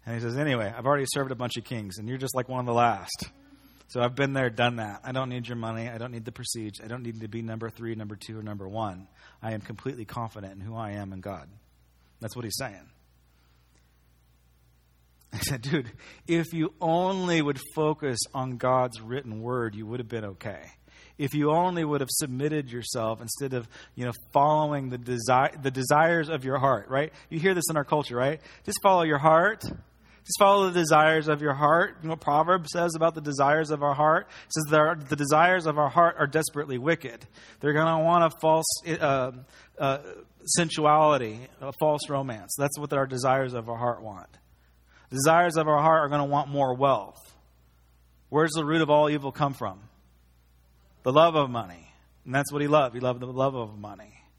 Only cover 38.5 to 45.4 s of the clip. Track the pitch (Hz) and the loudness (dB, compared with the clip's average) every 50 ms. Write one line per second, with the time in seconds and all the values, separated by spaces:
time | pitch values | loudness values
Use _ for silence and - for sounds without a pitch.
38.5 | 160 160 160 - - - - 175 156 143 160 143 139 135 127 131 127 127 131 - | 4 4 2 -2 -4 -6 -4 -6 -4 0 0 0 2 0 0 -4 -6 -14 -20 -20
39.5 | - - - _ _ - 147 139 135 143 - 92 92 - - _ _ _ - - | -20 -20 -20 _ _ -4 -2 -2 -2 -4 -8 -16 -18 -18 -20 _ _ _ -4 -2
40.5 | - 180 170 156 - 160 151 151 151 156 156 151 147 135 120 107 107 117 127 - | 0 0 0 0 0 2 4 6 6 6 6 6 4 2 0 -4 -8 -12 -16 -18
41.5 | - - 135 139 135 - 160 151 147 147 - - 143 135 135 131 117 107 87 - | -16 -14 -12 -12 -6 0 0 0 0 0 -4 -4 -4 -4 -4 -6 -10 -12 -10 -10
42.5 | - - 143 143 - 147 147 143 147 139 135 131 131 123 131 131 131 135 135 127 | -4 -2 -2 -2 -2 -6 -6 -2 0 -2 -2 -2 -4 -2 2 2 2 2 0 -4
43.5 | 123 120 113 117 117 113 120 120 117 - 110 110 98 95 - _ - _ _ _ | -6 -8 -8 -8 -6 -2 -2 -2 -4 -4 -10 -16 -16 -16 -18 _ -20 _ _ _
44.5 | _ _ _ _ _ _ _ _ _ _ _ _ 131 131 135 156 160 170 | _ _ _ _ _ _ _ _ _ _ _ _ -4 2 4 6 6 6